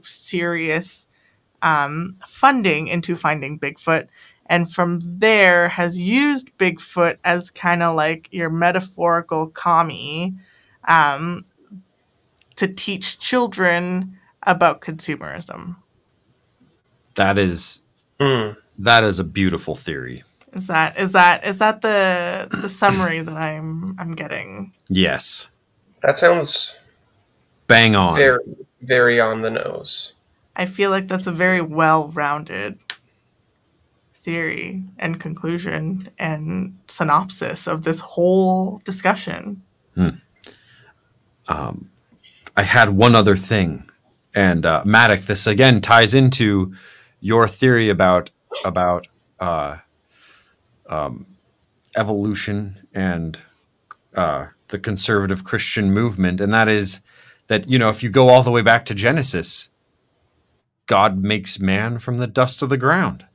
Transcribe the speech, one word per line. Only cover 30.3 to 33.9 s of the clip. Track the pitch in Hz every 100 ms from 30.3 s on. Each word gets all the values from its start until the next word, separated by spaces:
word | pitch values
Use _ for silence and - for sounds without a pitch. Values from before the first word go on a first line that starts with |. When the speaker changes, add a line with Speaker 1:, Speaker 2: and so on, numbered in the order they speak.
| _ _ -
Speaker 1:
I | 185
feel | 190 196
like | 190 190
that's | 185 185
a |
very | 165 180 185
well-rounded | 160 156 160 160 147 160 147 147 156 92 104 104 - - _ _ _ _ _ _ _ _ _